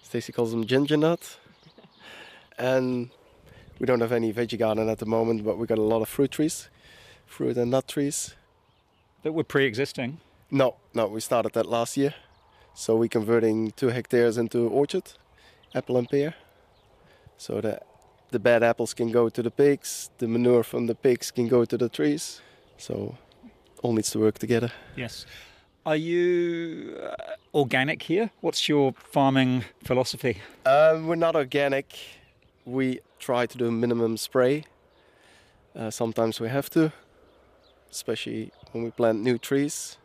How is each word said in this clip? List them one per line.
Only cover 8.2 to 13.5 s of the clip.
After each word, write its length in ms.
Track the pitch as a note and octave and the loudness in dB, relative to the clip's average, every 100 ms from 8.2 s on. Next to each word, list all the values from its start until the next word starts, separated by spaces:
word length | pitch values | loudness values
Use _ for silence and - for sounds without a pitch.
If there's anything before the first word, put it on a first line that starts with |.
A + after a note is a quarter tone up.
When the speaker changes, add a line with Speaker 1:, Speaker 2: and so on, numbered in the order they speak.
| - - _ _ _ _ _ _ _ _ | -10 -14 _ _ _ _ _ _ _ _
Speaker 2:
That 100 | D#3 | -4
were 120 | D#3+ | -4
pre-existing? 760 | - C#3+ C3+ A2 C#3 - B2 D#3+ _ _ _ | 0 2 2 0 -6 -6 -8 -10 _ _ _
Speaker 1:
No, 260 | C#3 C3 - _ | 2 2 0 _
no, 120 | A#2 G#2+ | -2 -2
we 120 | A2 | -4
started 320 | - A#2+ G#2+ | -2 0 0
that 140 | A2+ F#2 | -2 -2
last 300 | A#2 A#2 - | -2 -2 -2
year. 180 | C#3 - _ _ _ _ _ | -2 -4 _ _ _ _ _
So 220 | - - A2+ | -10 0 2
we're 120 | A#2 | 2
converting 640 | A#2+ G#2+ A#2 A2 | 0 2 2 4